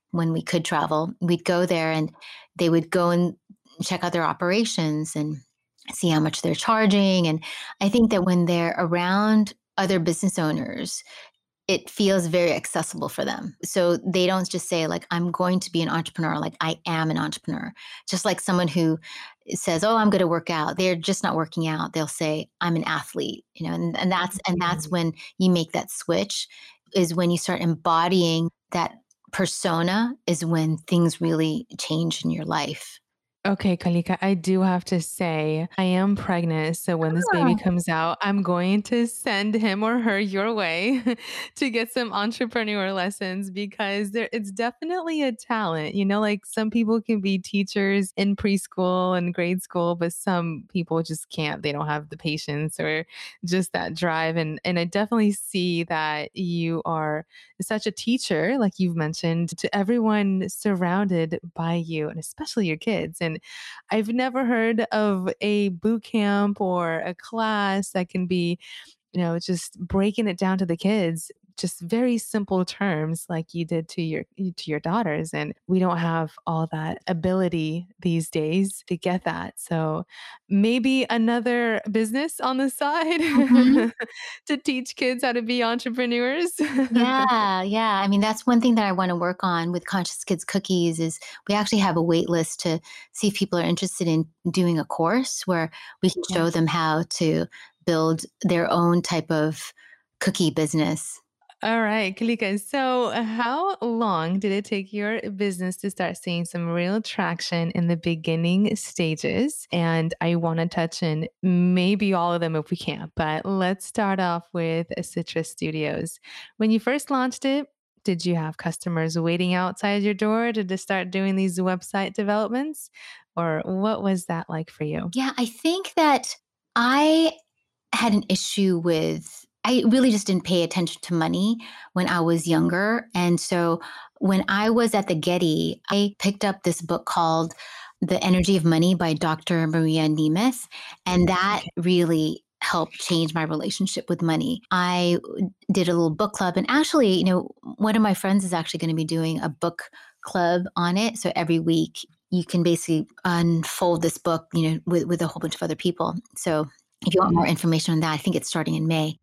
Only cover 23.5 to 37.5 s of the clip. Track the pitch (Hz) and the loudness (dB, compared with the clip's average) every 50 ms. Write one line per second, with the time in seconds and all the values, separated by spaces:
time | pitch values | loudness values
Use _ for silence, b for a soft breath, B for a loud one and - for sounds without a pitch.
23.5 | _ - 165 165 170 170 170 170 165 - - 185 180 180 175 185 - 190 - 190 | _ -10 -8 -6 -4 -4 -4 -4 -2 -2 0 0 0 0 -2 -2 -6 -6 -4 -2
24.5 | 180 175 175 170 175 160 156 151 175 175 165 165 160 B B B B - 185 185 | -2 0 0 0 -2 -2 -4 -2 -2 0 0 -2 -4 B B B B 0 2 4
25.5 | 180 175 160 160 - - - - - - - - 170 185 202 208 - - - B | 4 4 2 0 -4 -4 -6 -6 -10 -8 -4 -2 0 0 0 -2 -4 -6 -8 B
26.5 | B B B B B B _ _ - 196 180 160 165 170 180 170 175 165 - - | B B B B B B _ _ 0 0 2 2 2 2 2 2 2 0 0 -2
27.5 | 180 - - 170 165 160 - 180 165 165 170 180 185 185 175 165 165 165 165 170 | -2 0 0 0 0 0 2 2 4 4 4 4 4 4 4 4 2 2 0 -2
28.5 | - _ _ _ - 180 170 - - - _ _ _ _ _ _ - - 190 170 | -4 _ _ _ -2 -2 -2 -2 -4 -10 _ _ _ _ _ _ -4 -2 -2 -2
29.5 | - - - 190 165 165 170 180 185 208 226 240 262 - _ - 175 160 175 165 | -2 -2 -2 0 0 2 0 2 2 2 0 0 -2 -4 _ -2 -2 0 0 0
30.5 | 170 160 156 156 160 156 - - 185 170 170 170 156 - 170 165 165 156 160 156 | 0 2 2 0 0 -2 -2 0 2 4 4 4 2 0 0 0 0 2 0 0
31.5 | 156 - - - - - - - 160 160 165 165 156 - - 160 165 160 156 160 | 0 -4 -6 -8 -10 -10 -6 -4 -2 -2 -2 -2 -4 -4 -4 -4 -4 -4 -4 -2
32.5 | 165 160 143 143 151 - - - - - _ _ _ _ _ _ _ _ - 202 | -2 -2 -2 -4 -6 -10 -12 -16 -18 -20 _ _ _ _ _ _ _ _ -2 -2
33.5 | 202 190 - 202 180 170 - 180 175 175 170 - 185 - - 196 196 180 160 185 | -2 0 0 0 0 0 0 0 0 0 0 0 -2 0 0 0 0 0 2 2
34.5 | 190 190 185 190 180 180 175 - 190 175 160 - - - 190 170 160 156 156 156 | 2 2 4 2 2 0 0 -2 -2 -2 -2 -4 -6 -4 -4 -2 -2 -2 0 0
35.5 | 156 156 165 170 - - 190 185 180 185 190 196 202 202 - - 190 175 170 170 | 0 -2 -2 -4 -2 -2 0 2 2 2 2 2 2 0 0 0 0 0 0 0
36.5 | 160 160 156 156 170 - - - 175 165 160 160 160 165 175 466 392 349 165 - | 0 0 0 -2 -2 -4 -2 -2 0 0 0 0 0 0 2 2 2 2 4 4